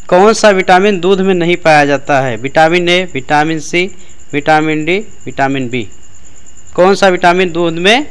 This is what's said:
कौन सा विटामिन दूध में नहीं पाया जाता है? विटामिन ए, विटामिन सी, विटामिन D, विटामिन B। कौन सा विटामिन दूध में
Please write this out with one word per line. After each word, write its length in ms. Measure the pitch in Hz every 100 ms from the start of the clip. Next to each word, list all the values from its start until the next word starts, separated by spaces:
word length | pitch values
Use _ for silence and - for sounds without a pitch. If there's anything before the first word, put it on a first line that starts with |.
| -
कौन 240 | 180 208
सा 140 | 220 214
विटामिन 480 | 190 190 185 202 196
दूध 200 | 175 196
में 140 | 190
नहीं 220 | 185 170 170
पाया 280 | 165 151
जाता 360 | 143 139 - 143
है? 160 | 135 110
विटामिन 520 | 131 135 160 175 175
ए, 160 | 180 185
विटामिन 460 | 135 123 147 151 160
सी, 240 | 143 175 185 - - - -
विटामिन 520 | 143 147 156 156 156
D, 140 | 156 185 220 -
विटामिन 440 | - 123 135 139 123
B। 180 | 123 104 - - - - - - - -
कौन 200 | - 180
सा 140 | 196 196
विटामिन 440 | 180 175 180 185
दूध 220 | 165 170
में 320 | 165 180 240 302